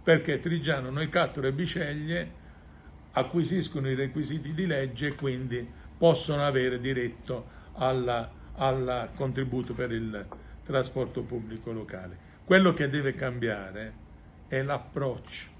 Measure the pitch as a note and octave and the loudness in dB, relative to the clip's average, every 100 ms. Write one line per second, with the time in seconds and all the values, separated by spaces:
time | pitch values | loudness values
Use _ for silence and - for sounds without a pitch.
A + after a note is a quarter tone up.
0 | - D#3+ - C#3 E3+ E3+ D3 C#3 B2+ C#3 | 8 6 6 0 0 0 2 0 0 -2
1 | D#3+ F3 D#3 - C3+ C3+ F3 F3 D3 D3+ | 0 2 2 2 0 0 -2 0 -2 -2
2 | D3+ E3+ D#3+ - - - - - - - | -2 -2 -4 -12 -18 -20 -20 -20 -20 -20
3 | - - C3 E3+ D#3 F#3 - D3+ C3+ C3 | -4 0 2 2 4 2 0 -2 0 0
4 | C3+ C3+ D3 D3+ C3+ D#3+ F#3 C#3 C3+ A2+ | 0 -2 -2 -4 -4 -2 0 0 0 -2
5 | D3 C#3+ C#3 B2+ B2+ A#2+ A#2 - - - | -4 0 -2 -2 -2 -4 -6 -12 -16 6
6 | E3+ D#3+ - C#3+ C#3+ C3+ B2+ B2+ B2+ B2+ | 8 8 4 4 4 4 4 2 0 0
7 | B2 A#2 - B2 - - - - C3 C3 | -2 -4 -6 -6 -6 -16 -16 0 2 2
8 | B2 A#2+ A#2 - - - C3+ C3 B2+ B2 | 2 0 -2 -10 -14 0 2 2 0 -2
9 | A2+ - C3+ B2+ C3 B2 A#2+ A#2 B2+ A2+ | -4 -4 -2 0 0 -2 -2 -4 -2 -2
10 | A2+ G#2 G2 - - - - C3 B2+ C#3+ | -2 -6 -8 -14 -16 -16 -2 0 0 -2
11 | B2 B2+ A#2 A#2+ A2 A2+ A#2 A2+ G#2 F#2+ | -2 -4 -4 -6 -6 -8 -6 -8 -8 -10
12 | F#2 F2 - - - F#3 F#3 E3 C#3 D3 | -12 -14 -18 -20 4 6 6 4 0 0
13 | C3+ C3 C3 B2 A#2+ G#2 F#2+ G2+ A2 - | 0 -2 -4 -2 -2 -2 -6 -10 -10 -12
14 | - - - - - C3+ C#3 C#3 - - | -18 -20 -20 -20 -4 -2 -2 -4 -4 -4
15 | C3+ A#2 - - - | -2 -4 -10 -12 -12